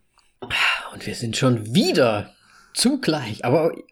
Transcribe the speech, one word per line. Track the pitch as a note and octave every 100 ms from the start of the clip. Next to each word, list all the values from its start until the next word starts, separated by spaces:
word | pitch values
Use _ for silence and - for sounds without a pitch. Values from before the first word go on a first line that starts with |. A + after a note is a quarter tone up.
| _ _ _ - - - - - -
Und | - -
wir | G2
sind | A#2 A2
schon | C3 A#2 G#2
wieder | C#3+ F4 G#3+ A#2+ G#2 F#2 _ _ _ _ -
zugleich, | B3 C#4+ F3 D#3 A2+ G#2+
aber, | A#2+ D#3+ D3+ - -